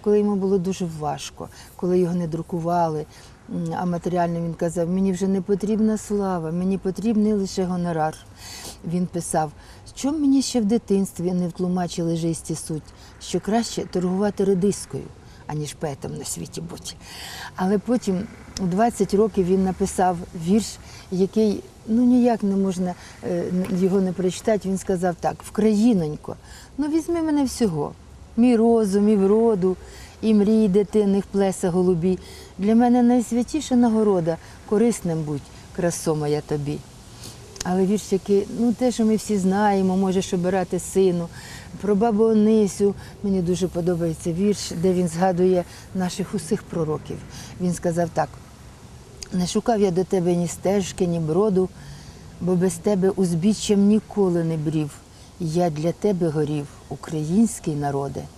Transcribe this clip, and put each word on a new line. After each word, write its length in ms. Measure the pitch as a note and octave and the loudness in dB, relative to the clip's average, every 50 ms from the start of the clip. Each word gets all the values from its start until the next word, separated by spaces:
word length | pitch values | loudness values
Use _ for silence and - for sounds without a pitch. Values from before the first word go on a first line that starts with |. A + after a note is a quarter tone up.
Коли 180 | - G#3+ G#3 G#3 | 2 4 2 4
йому 180 | G#3 G#3 G#3 | 4 2 0
було 220 | G3 F#3+ F#3+ G3 G3 | 0 0 2 0 0
дуже 300 | E3+ F#3 F#3+ - F#3 E3+ D#3+ D#3 | 0 -2 -4 -4 -4 -6 -6 -6
важко, 500 | D3+ D3 D3 C#3+ - - - - - - - - - - - | -6 -6 -6 -6 -10 -14 -12 -14 -16 -16 -16 -20 -20 -20 -12
коли 220 | - - F3+ F3+ F#3 | -4 -2 2 2 2
його 160 | F#3 E3 F3 | 2 2 0
не 120 | F3+ F3 | -2 -2
друкували, 800 | D#3+ D#3 E3 D#3+ - - E3+ D#3+ E3+ F3 F3 E3+ D#3+ D#3 D3+ D3 - - - - - - - - - | -2 -4 -6 -6 -6 -6 -4 -2 0 2 2 2 2 0 -4 -6 -8 -14 -20 -20 -20 -20 -20 -16 -10
м, 240 | - F3 E3+ E3 E3 - | -8 -6 -4 -4 -4 -4
а 60 | F3+ | -2
матеріально 560 | F3 F3 E3+ - F#3 E3+ F3+ F3 E3+ E3+ E3+ | -2 -2 -2 -2 -2 0 0 0 0 -2 -4
він 140 | E3+ E3+ D#3+ | -4 -6 -4
казав: 340 | - F3+ E3+ E3 F3+ E3+ D#3+ | -4 -4 -2 -2 -2 -2 0
«Мені 220 | F3+ F#3+ G3 G3 | 0 0 0 0
вже 160 | F#3 F3 G3 F#3+ | 0 0 0 0
не 120 | G3 G3 | 0 0
потрібна 580 | F3 - G3+ F#3 G#3+ G3 A3 G3+ A3 G#3+ G#3+ G#3 | 0 -2 -2 -2 0 -2 0 2 2 2 0 -2
слава, 520 | - - G#3 G3+ G3 F#3+ F#3 F3 D#3+ D#3 | -4 -4 -4 -2 -2 -2 -2 -2 -4 -4
мені 260 | E3 F3+ F3+ F#3+ G3 F#3 | -4 -2 0 0 -2 -2
потрібний 540 | - G3 F3+ - F#3 A#3 A#3 G#3+ G#3 G#3+ | -2 -4 -6 -2 -2 0 2 2 2 2
лише 320 | G#3+ G3+ G3 F#3 - - F#3 | 2 0 -2 -2 -2 -2 -2
гонорар». 520 | F3 F3+ F3+ F3 F3 E3 D#3+ D3+ D#3 D#3+ - - - - - - - - - - - - - - | -2 -2 -2 -2 -2 0 0 0 -2 -2 -8 -18 -20 -20 -20 -18 -18 -16 -16 -16 -16 -16 -12 -8
Він 220 | F3 E3 F3+ F3+ | -4 -2 -2 -2
писав: 460 | - - - E3+ - - E3 D#3 D3+ - - - - - - - - - | -2 -4 -6 -6 -2 -2 -2 -2 -2 -6 -14 -20 -20 -20 -20 -20 -20 -14
«Що 160 | - - C4+ | -4 -2 -2
мені 300 | D4+ D#4+ D4 C#4 C4+ C#4 | 0 2 2 4 4 4
ще 180 | B3 - - B3 | 2 2 0 0
в 40 | A3 | 2
дитинстві 680 | G3 A#3+ A3+ - - G3 G3 G3 F#3 - - E3+ F3+ | 2 2 0 2 2 2 2 2 -2 -4 -4 -4 -2
не 160 | F3+ F3+ F3+ E3+ | 0 0 -2 -2
втлумачили 680 | E3+ - F3+ F3+ F3+ F#3 F3+ E3+ - - E3+ E3 E3 | -2 -4 -2 -2 0 -2 -2 -4 -4 -4 -2 -2 -2
жисті 380 | E3 E3 E3 D#3+ - - - E3 | 0 0 -2 -2 -4 -6 -8 -8
суть, 280 | D3+ - - E3 D3+ - - - - - - - - | -8 -6 -8 -8 -8 -8 -12 -20 -20 -20 -20 -20 -18
що 200 | - - - F3+ | -12 -4 -4 -4
краще 420 | - - G#3 A#3 A3+ - - - - | -2 0 0 0 0 -2 -4 -6 -8
торгувати 600 | F3+ - F#3 F3 F3+ F3+ F#3+ G#3 G#3 G3 - G3 | -4 -4 -2 -2 0 0 0 0 -2 0 0 0
редискою, 600 | F#3+ G3+ F3+ F3 G3+ F#3 - - - - C3+ - - - - - - - - - | 2 2 2 2 0 0 -2 -8 -10 -10 -12 -12 -12 -18 -20 -20 -20 -20 -20 -14
аніж 280 | - D3+ D3+ D3+ C#3 - | -10 -8 -8 -8 -8 -8
поетом 420 | - - D#3 C#3 - - - D3+ | -8 -8 -8 -6 -8 -10 -10 -10
на 80 | D3+ - | -10 -10
світі 360 | - - E3+ E3 - - D#3+ | -10 -10 -10 -10 -12 -12 -12
бути». 320 | E3 E3+ - - - - - - - - - - - - - - - - - | -12 -12 -14 -14 -16 -16 -18 -18 -20 -18 -18 -16 -16 -14 -14 -14 -14 -14 -6
Але 220 | - F#3 F#3 G#3 G3+ | -4 0 0 0 0
потім, 480 | - A3 B3 B3 - G3+ F#3 F3 G#3 - - - - - - - | 0 0 -2 -2 0 -2 -4 -4 -4 -8 -12 -18 -20 -14 -8 -4
у 60 | G3 | -4
двадцять 480 | F3 F3 F#3+ A3+ A#3+ - - G3+ F3+ - | -2 2 2 2 2 2 0 -2 0 2
років, 320 | F#3+ A3 G#3+ - G#3 F#3 | 2 2 2 2 0 2
він 180 | E3+ F#3+ F#3+ F#3+ | 2 2 2 2
написав 520 | F#3 F3+ - G3 F#3 - - F#3+ F3+ F3+ E3 F3+ - - F#3 D#3+ | 0 0 -2 -4 -4 0 0 0 0 0 -2 -8 -12 -12 -8 0
вірш, 200 | E3+ G3 A3+ G3+ - - - - - - - - - | 2 2 2 2 -2 -10 -14 -18 -20 -20 -20 -12 -6
який, 520 | F#3+ F3 G3 F#3+ - G#3+ A3 G#3+ G3 - - - - - - | 0 0 0 2 2 2 2 2 0 -2 -8 -14 -20 -18 -6
ну, 160 | - A3 A#3 B3 | -2 0 2 4
ніяк 380 | B3 B3 B3+ A#3+ B3 A#3 G3+ | 4 6 6 4 4 2 2
не 140 | - G3+ G3 | 0 0 0
можна, 380 | G3 G3 F#3+ F#3 F3+ F#3 F3+ F3+ - - - - - - | 2 0 0 -2 -2 -4 -4 -4 -8 -14 -20 -20 -12 -6
е, 200 | - F3+ F3 F3 - F3+ F3+ F#3 - F#3+ F3 | -4 -4 -2 -2 -2 -2 -2 -2 -2 0 0
його 200 | F#3 F#3 F3+ G3+ | 2 2 2 2
не 120 | F#3+ F#3 | 0 0
прочитати. 560 | F3 F#3+ F3+ F#3 E3+ - - - A3 G3+ - F#3 | -2 -2 -2 -4 -4 -2 -2 0 0 0 0 -4
Він 100 | F#3+ F#3 | -4 -4
сказав 360 | - - G3 F3 F3+ F3+ E3+ - | -2 -2 -2 0 0 -2 -2 -2
так: 160 | - D#3 - - | -4 -4 -4 -4
«В 80 | - - | -14 -8
країнонько, 840 | - - G#3 A3 G#3+ G3+ A3 B3 A#3 F#3 D#3+ D3+ D3+ - - - - - - - - - - - - - | -2 2 2 4 4 4 4 4 4 4 0 -2 -6 -8 -10 -12 -14 -14 -16 -20 -20 -20 -20 -16 -6 -6
ну, 100 | C#4+ D4+ | -4 0
візьми 340 | D4+ E4 D4+ - E4+ E4+ | 0 -2 0 0 -2 -2
мене 220 | D#4+ D#4+ D4+ D4 C#4 | 0 0 2 2 0
всього, 480 | B3 - - A#3+ G3+ D#3+ D3+ D3 - - - - - - - - - - | 0 0 0 0 0 0 -2 -4 -6 -8 -14 -20 -20 -20 -20 -20 -8 0
мій 200 | - A#3 B3+ A#3+ | 2 4 4 6
розум, 520 | G#3+ A3+ A#3 A#3 A3+ A3 G3 F#3 G3+ G3+ G#3 | 6 6 6 6 4 4 2 2 4 4 4
і 80 | A3 | 4
вроду, 600 | G3+ F#3+ G3 G#3 A3 A3+ A#3 A3 F#3 F3+ F#3 F#3 F3+ - - - - - - - - | 4 4 4 4 4 4 4 4 2 2 0 0 -2 -8 -18 -18 -18 -20 -20 -14 -4
і 120 | - A3 A3 | 0 4 4
мрії 340 | G#3 G3+ G#3 A3 A3 A3 G#3 | 4 6 6 4 4 4 4
дитинних 580 | F3+ G#3 G#3 - - G#3+ G#3 G3 G3 G3+ F#3+ | 4 2 2 4 2 2 4 4 2 2 0
плеса 440 | - - G3 G3 G3 F3+ - - F#3 | 0 0 0 0 0 0 0 -2 0
голубі. 480 | E3 F#3 F3+ F3+ F#3 E3 D#3+ F#3+ F#3 F3+ - - - - - - - - | 2 2 2 4 2 2 2 0 0 -2 -4 -16 -18 -18 -20 -18 -10 -4
Для 160 | F#3 G#3 A3+ | 0 4 4
мене 280 | A3+ B3 B3 A#3+ B3 | 6 6 6 6 6
найсвятіша 760 | A#3+ A#3+ B3 B3 A3+ - A3+ A#3+ A#3+ - - D#4 C4+ - B3+ | 6 6 4 4 2 0 -2 -2 -2 -2 -4 -6 -2 0 2
нагорода — 600 | A#3+ A#3+ A#3+ A3 A3 A3 G#3+ G3 F3+ E3 E3 D#3+ D#3+ - - - - - - | 4 4 4 4 2 2 4 2 2 2 0 -2 -4 -8 -20 -20 -20 -6 -2
корисним 540 | G#3+ G#3 A3+ A#3+ G3+ - - F3 E3 D#3+ | 2 2 4 2 2 0 -4 -4 -2 -2
будь, 200 | D#3 D3 D3+ C#3 - - - - - - - | -4 -4 -6 -6 -8 -12 -20 -20 -20 -14 -6
красо 400 | - F3 F3 E3 - - E3 D#3+ | -2 -2 -2 -2 -2 -2 -2 -2
моя, 240 | D3+ D3+ D3 D3 D3 | 0 0 0 -2 -2
тобі». 380 | D3 - D#3 D3 C#3+ C#3+ D3 D3+ - - - - - - - - - - - - - - - - - | -2 -4 -6 -4 -4 -6 -6 -8 -10 -16 -20 -20 -20 -20 -20 -18 -18 -18 -18 -18 -20 -20 -14 -10 -6
Але 200 | F3+ F3+ F#3 F#3+ | -2 0 2 2
вірш, 260 | F#3 G#3+ G3+ - - | 2 2 -2 0 -2
який, 340 | G3+ F#3 - - G3+ G3 G3 - - - | -2 -2 0 2 2 2 2 0 -2 0
ну, 140 | A#3 B3 | 0 0
те, 200 | G#3+ - B3 B3+ | 2 2 0 0
що 120 | A3+ - A3+ | 2 2 2
ми 120 | G#3+ A3 | 2 2
всі 220 | G3+ - - G#3+ G3+ | 2 0 0 -2 2
знаємо: 580 | F3+ F#3+ F#3 G3+ G#3+ G#3 G3+ G3 F#3+ F#3+ F#3 | 2 2 2 4 2 2 4 4 2 2 2
Можеш 360 | F#3+ G3 F#3+ F#3 G3 F3+ - - | 2 2 2 2 0 0 0 -2
обирати, 440 | F3+ F3 F3+ F#3 F#3+ F3+ F3+ - F3 | -2 0 0 0 0 -2 -2 -4 -6
сину, 500 | - - - F#3+ F#3+ F#3 F3 F3 E3+ E3+ - - - - - - - - - - | -6 -2 2 4 4 4 2 0 -4 -6 -10 -16 -18 -16 -18 -16 -16 -16 -14 -6
про 140 | - G3 G#3 | -2 0 2
бабу 300 | F#3+ A3+ A#3 G#3+ G3+ A3+ | 2 2 2 4 4 4
Онисю 720 | A3+ A3 G#3+ G#3 G#3+ A3 A3 G#3 F#3+ - - G3+ G3+ F#3+ - - - - - | 4 6 6 6 6 6 4 4 2 2 0 0 0 0 -2 -12 -18 -16 -8
мені 200 | - G3+ F#3+ F#3+ | -4 -2 0 0
дуже 260 | F3 E3+ F3+ E3 F#3 F3 | 0 0 0 0 -2 -2
подобається 640 | - E3+ E3 F3+ F3+ E3 E3+ E3 D#3+ D#3 - F3 | -2 -2 0 0 0 0 0 -2 -4 -4 -4 -4
вірш, 400 | E3 E3+ G3 G#3 G3 - - - - E3+ | -2 0 2 0 0 0 -4 -8 -6 0
де 100 | E3 F#3+ | 2 2
він 160 | F3+ F3+ F3+ E3+ | 2 2 0 0
згадує 560 | D#3+ E3 F#3 F#3+ F#3 E3+ F#3 F#3 F#3 F3+ E3+ - - - - - - | 0 0 2 2 2 4 4 4 4 2 0 -4 -12 -20 -20 -10 -6
наших 400 | F#3+ F#3 F3+ - - F#3 - - | -4 -4 -4 -4 -6 -6 -4 -4
усіх 280 | G3 - - A3 F#3+ | -6 -2 -2 -4 -4
пророків. 540 | - - - E3+ D#3+ D#3 D#3 D3 - - - - - - - - - - - - | -4 -6 -4 -4 -2 -2 -4 -6 -6 -10 -12 -12 -12 -16 -16 -16 -16 -16 -8 -4
Він 140 | F3+ F3+ E3+ | -2 -2 -2
сказав 340 | - - F3+ E3 E3+ E3+ E3 - | -2 -2 -2 0 0 -2 -2 0
так: 140 | E3 - - - - - - - - - - - - - - - - - - - - - - | -4 -4 -4 -6 -20 -20 -20 -20 -20 -20 -20 -20 -20 -20 -20 -20 -20 -20 -20 -18 -18 -14 -6
«Не 140 | - F3+ F3+ | -2 -2 -2
шукав 340 | E3+ - G#3+ - - A#3 G#3 | 0 -2 -2 0 2 2 2
я 100 | G3+ G3 | 2 2
до 140 | E3+ F3+ F#3 | 2 0 0
тебе 300 | - - F#3+ E3+ F3 F3 | 0 0 0 2 2 2
ні 140 | F3 F3 E3 | 2 0 -2
стежки, 580 | - - - F3+ G3 G#3 F#3 - - - F#3+ | -4 -4 -2 0 0 2 0 -2 -2 -2 -2
ні 140 | F3 E3+ E3+ | 0 0 -2
броду, 480 | D#3+ D#3 - F3+ G#3+ A3 F#3 F#3 F#3 F3+ - - - - - - - - - - - - - - | -2 0 2 2 2 2 2 2 0 0 -4 -14 -18 -18 -18 -18 -18 -20 -20 -20 -20 -20 -12 -6
бо 140 | E3+ F3 F#3 | -2 0 2
без 200 | F3 F3+ F#3+ F3 | 2 2 0 -2
тебе 360 | - - G#3 G#3 F#3 F3+ F#3+ | 0 0 0 2 2 2 2
узбіччям 720 | - - F#3+ F3 F3 D#3+ D#3+ G#3+ G#3 - - - G#3 G3 | 2 2 0 0 0 2 2 2 0 0 0 2 2 4
ніколи 640 | G3+ G3+ G#3+ A3 - - - G#3 G3 F#3 E3+ E3+ E3 | 6 6 4 4 2 -2 -2 0 2 2 2 2 0
не 120 | E3 D#3+ | 0 -2
брів. 340 | D#3+ D3+ D#3+ D#3 D#3 D3+ D3 - - - - - - - - - - | -2 -2 -2 0 -2 -2 -4 -8 -16 -20 -20 -20 -20 -20 -20 -12 -8
Я 300 | F3+ D#3+ D#3 F3+ F3+ F3 | -6 -2 0 2 0 0
для 220 | D3+ D3 D3+ E3+ | 0 0 -2 -2
тебе 360 | E3 - - G#3 G3+ E3+ F3 E3 | -2 0 0 0 2 2 0 0
горів, 380 | C#3+ D#3 D3+ C#3+ D3+ D3+ C#3+ C3+ - - - - | 2 0 0 0 -2 -4 -6 -8 -14 -20 -14 -14
український 840 | - D3 - - E3 D#3 D3+ D3+ F3 G#3 A#3 G#3+ - - - F3 D3+ | -14 -12 -10 -8 -6 -6 -4 0 2 4 2 2 0 -6 -6 -4 -4
народе». 480 | D3 C#3+ C#3+ C#3 C#3 C#3 C#3 C#3 - D3 - - | -2 -2 -2 -2 -2 -4 -4 -6 -8 -10 -12 -16